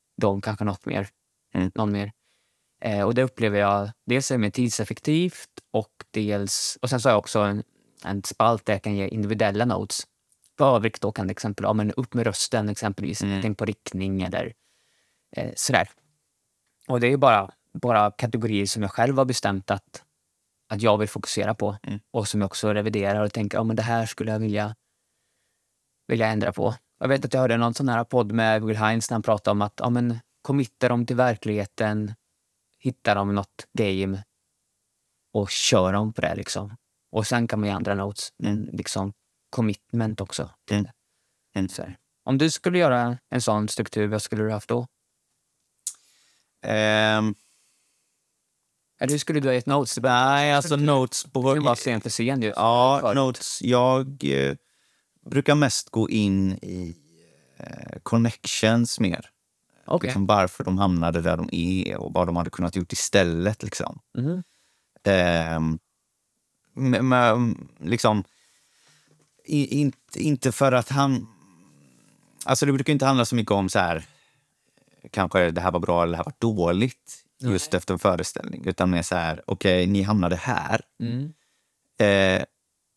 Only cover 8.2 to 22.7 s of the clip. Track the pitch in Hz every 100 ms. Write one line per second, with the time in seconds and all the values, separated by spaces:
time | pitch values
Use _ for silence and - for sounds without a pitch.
8.2 | - - 117 113 - 101 107 101 95 110
9.2 | 107 107 107 101 120 95 104 - - _
10.2 | _ _ _ - 139 117 107 - 101 110
11.2 | 98 98 107 101 101 107 104 - 123 123
12.2 | 113 - - 117 104 98 107 98 95 101
13.2 | 101 98 107 98 113 - - 92 98 95
14.2 | 90 87 120 - _ _ _ _ _ _
15.2 | _ - - - - 113 - _ _ _
16.2 | _ _ _ _ _ _ - 127 120 139
17.2 | 135 104 98 - _ - 123 110 104 -
18.2 | 117 113 113 101 98 110 101 - 123 135
19.2 | 127 120 107 98 - 101 - - _ _
20.2 | _ _ _ _ - 104 113 104 107 98
21.2 | - 107 101 110 104 104 - 104 - 117
22.2 | 101 104 98 - 107